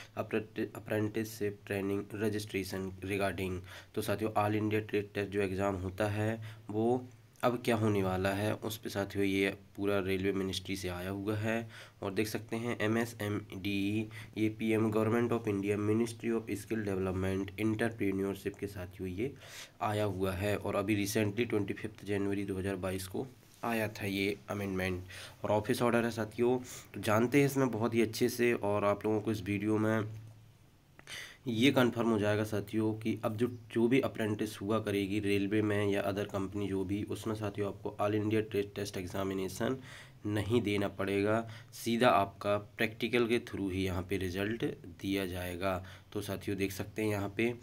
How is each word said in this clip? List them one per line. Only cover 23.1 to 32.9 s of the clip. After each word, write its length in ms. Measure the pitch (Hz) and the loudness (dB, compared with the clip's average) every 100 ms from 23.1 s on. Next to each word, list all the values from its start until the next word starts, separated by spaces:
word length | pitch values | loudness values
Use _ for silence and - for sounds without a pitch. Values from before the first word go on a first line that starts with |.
| 117 131 - - - | -6 -8 -12 -20 -8
आया 240 | 117 113 107 | -2 0 -2
था 180 | - 107 | -2 -2
ये 300 | 98 98 101 - | 0 0 -2 -4
अमेंडमेंट 540 | 101 98 95 92 90 92 - - - | -4 -2 0 0 -2 -6 -14 -16 -8
और 60 | 104 | 0
ऑफिस 320 | 107 107 117 | 2 2 2
ऑर्डर 220 | 120 117 | 4 4
है 60 | 117 | 2
साथियों। 480 | 110 107 117 120 127 127 - - | 0 -4 2 2 2 -2 -12 -12
तो 60 | 104 | -6
जानते 380 | 107 107 123 143 | 2 4 6 6
हैं 80 | 139 | 6
इसमें 240 | 135 131 | 4 2
बहुत 240 | 110 117 | 2 2
ही 80 | 117 | 4
अच्छे 260 | 110 113 120 | 2 2 0
से 240 | 120 120 | 4 2
और 300 | 117 101 104 | 4 2 2
आप 200 | 101 101 | 2 2
लोगों 160 | 107 110 | 2 2
को 120 | 110 | 2
इस 100 | 107 | -2
वीडियो 360 | 92 101 107 107 | 0 0 2 2
में 440 | 110 110 107 - - - - - - - - - - - - - 131 | 4 2 -2 -8 -14 -20 -20 -20 -20 -20 -20 -20 -16 -14 -14 -10 -4
ये 220 | 110 135 | 4 6
कन्फर्म 380 | 131 123 120 113 | 8 6 4 2
हो 100 | 107 | 4
जाएगा 240 | 104 104 | 4 2
साथियों 480 | 107 104 95 110 110 | 0 -2 -2 0 0